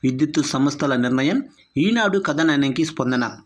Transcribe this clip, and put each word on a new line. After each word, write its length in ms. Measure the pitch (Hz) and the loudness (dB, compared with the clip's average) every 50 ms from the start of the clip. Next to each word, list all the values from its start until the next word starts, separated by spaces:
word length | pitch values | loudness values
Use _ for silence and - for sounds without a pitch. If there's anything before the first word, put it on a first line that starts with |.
| - | -2
విద్యుత్తు 380 | 131 127 131 151 143 151 160 | -2 0 0 -2 0 0 -2
సంస్థల 540 | 147 - - 131 135 143 139 - 156 143 135 | -2 -2 0 0 0 0 0 -2 -2 0 0
నిర్ణయం, 460 | 123 123 123 127 131 135 151 202 277 269 - - _ _ _ _ | 0 0 0 0 0 0 0 0 0 -2 -4 -14 _ _ _ _
ఈనాడు 420 | 135 160 208 233 233 220 202 185 196 | 0 0 2 2 2 0 2 0 0
కథనానికి 640 | 190 165 147 147 165 160 151 143 139 135 127 160 160 | 0 0 0 2 2 2 2 2 2 0 0 0 -2
స్పందన. 460 | 156 - - 131 123 127 123 120 110 104 - - | -2 -2 -2 0 0 2 0 -2 -2 -6 -12 -20